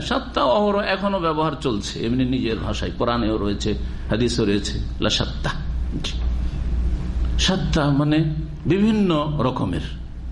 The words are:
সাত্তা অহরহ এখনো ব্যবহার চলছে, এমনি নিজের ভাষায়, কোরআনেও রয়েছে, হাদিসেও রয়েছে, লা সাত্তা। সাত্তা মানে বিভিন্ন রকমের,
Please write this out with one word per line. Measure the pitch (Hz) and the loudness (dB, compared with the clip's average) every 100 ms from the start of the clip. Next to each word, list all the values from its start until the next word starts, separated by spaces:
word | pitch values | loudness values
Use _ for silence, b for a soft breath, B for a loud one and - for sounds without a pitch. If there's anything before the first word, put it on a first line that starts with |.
সাত্তা | - 254 - - - 214 | 0 -2 -2 0 2 4
অহরহ | 208 202 208 | 4 2 0
এখনো | 190 202 196 | 0 0 0
ব্যবহার | 165 156 156 147 | 0 2 0 0
চলছে, | 143 101 - 104 | 0 0 -2 -4
এমনি | 110 127 123 | 0 2 2
নিজের | 127 110 107 | 2 0 -2
ভাষায়, | 101 104 92 - | -2 -2 -2 0
কোরআনেও | 120 120 110 110 | 0 2 0 0
রয়েছে, | 101 101 110 104 B B B | 0 0 -2 -2 B B B
হাদিসেও | 110 120 120 107 | 0 2 2 2
রয়েছে, | 101 92 - - - | 2 0 -4 -4 -2
লা | 104 | 0
সাত্তা। | - 113 - - - - - - - - - - - - - - - - - - - - - | 0 -2 -2 -4 -4 -2 -2 -2 -2 -2 -2 0 0 -2 -2 -2 0 0 0 -2 -2 0 2
সাত্তা | - 185 151 160 147 | 2 2 2 2 2
মানে | 139 147 151 151 - - - - | 2 4 2 2 -2 -6 -4 0
বিভিন্ন | 190 214 214 196 156 151 147 | 2 4 4 4 2 0 0
রকমের, | 123 - 95 85 - - - - - | 0 0 -2 -2 -4 -8 -10 -10 -8